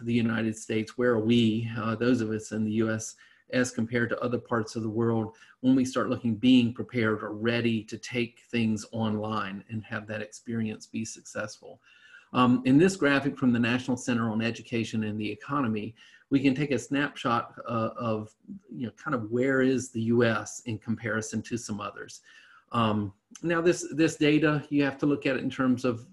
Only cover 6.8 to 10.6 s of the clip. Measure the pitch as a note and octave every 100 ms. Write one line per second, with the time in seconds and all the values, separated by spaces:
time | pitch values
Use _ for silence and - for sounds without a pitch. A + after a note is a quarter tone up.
6.8 | G2+ B2 A2 G#2+ G#2 G#2 A2+ A#2 A#2 A2+
7.8 | G#2 A2 - B2 A#2 _ _ A#2+ A2 G#2+
8.8 | - A2+ A2 G#2+ G#2+ A2 G2 G2 - A2
9.8 | G2+ A2+ G#2+ G#2+ G#2+ - - A2+